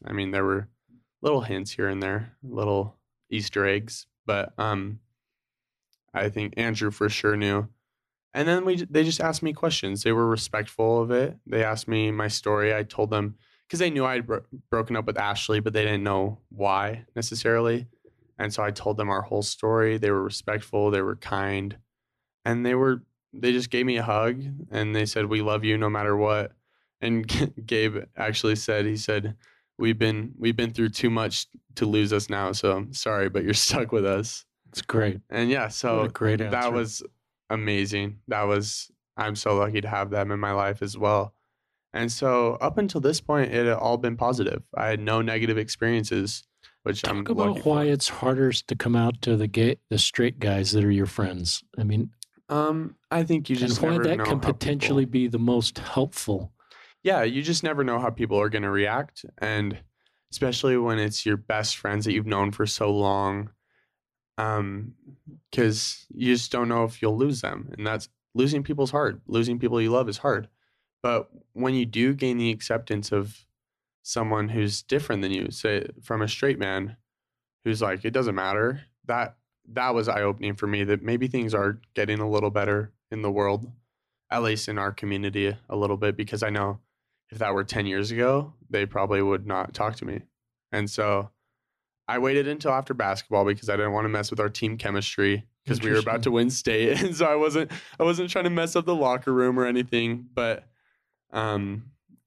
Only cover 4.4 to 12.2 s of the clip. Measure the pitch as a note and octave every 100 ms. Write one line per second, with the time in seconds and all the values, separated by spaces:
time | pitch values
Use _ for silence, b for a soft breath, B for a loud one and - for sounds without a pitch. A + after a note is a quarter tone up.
4.4 | G2 - G#2+ G2+ G2 G#2+ _ _ _ _
5.4 | _ _ _ _ _ _ _ - G#2 G#2
6.4 | G#2 - A#2 A2 G#2+ G2+ G#2+ G#2+ G#2+ G#2
7.4 | G#2 G2+ G#2+ _ _ _ _ _ _ -
8.4 | D#3 F3+ F#3 F3+ F3 D#3+ D#3+ D#3+ D#3+ D#3
9.4 | D#3+ D3+ E3 - G2 G2+ A2+ A2+ A2+ A2+
10.4 | - G#2+ G#2+ - A2+ A#2 A#2 B2 C#3+ E3
11.4 | - A2+ A2 A2 - A2 G#2+ G#2+